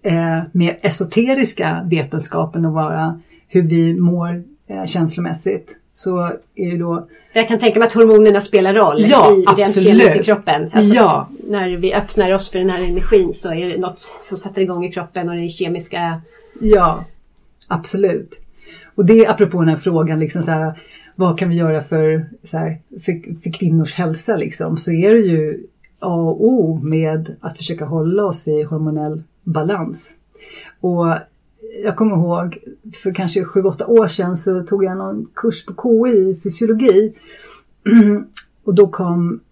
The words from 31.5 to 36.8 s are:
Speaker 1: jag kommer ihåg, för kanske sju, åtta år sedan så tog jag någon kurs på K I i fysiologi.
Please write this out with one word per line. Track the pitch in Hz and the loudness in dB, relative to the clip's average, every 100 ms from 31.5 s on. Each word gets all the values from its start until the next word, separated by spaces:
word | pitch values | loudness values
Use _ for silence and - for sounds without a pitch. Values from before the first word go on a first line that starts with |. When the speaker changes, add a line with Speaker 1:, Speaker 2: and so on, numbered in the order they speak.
| _ - - | _ -20 -8
Speaker 1:
jag | 208 - | -6 0
kommer | 220 185 | 0 2
ihåg, | 170 170 175 165 - - 220 - | 0 -2 -4 -10 -20 -20 -20 -8
för | 196 | -8
kanske | 180 175 196 | -4 -4 -4
sju, | 180 202 | -2 -2
åtta | 190 - - | -2 -2 2
år | 233 202 | 4 4
sedan | - 180 175 | -2 -4 -4
så | 190 185 | -2 -4
tog | 170 202 | -2 -2
jag | 190 190 | -2 -4
någon | 190 208 226 | -8 -10 -12
kurs | - 233 - - | -6 -4 -4 -12
på | |
K | 180 254 226 247 | -8 2 2 4
I | 226 190 | 2 2
i | 185 | -2
fysiologi. | 202 165 226 220 | -6 -4 -2 2